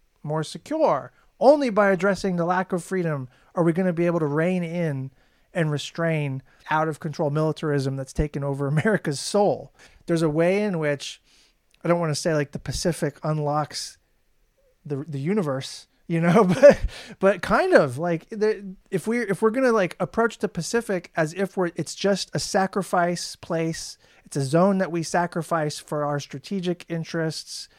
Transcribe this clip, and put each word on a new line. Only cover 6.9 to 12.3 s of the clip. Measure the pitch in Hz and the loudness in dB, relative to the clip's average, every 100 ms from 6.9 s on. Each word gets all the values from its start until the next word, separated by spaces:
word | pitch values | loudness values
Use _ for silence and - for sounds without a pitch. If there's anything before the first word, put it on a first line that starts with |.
| 143 | -4
control | 160 147 151 | -6 -2 0
militarism | 151 156 - 156 143 135 135 | 0 0 -2 0 0 0 -4
that's | 135 | -4
taken | - 151 143 | -4 -2 -4
over | 143 139 139 | -4 -2 -2
<laughs> | |
America's | 151 220 196 165 135 | 0 2 0 0 -6
soul. | - 202 196 117 139 _ - - - | -2 2 2 0 -6 _ -20 -12 -2
There's | 165 | 0
a | 160 | 2
way | 151 175 196 | 2 2 2
in | 208 170 | 0 -2
which, | 147 143 - - _ _ _ _ _ _ | -2 -2 -6 -14 _ _ _ _ _ _
I | 165 | 0
don't | 170 | 2
wanna | 165 | 0
say, | 143 175 | 0 0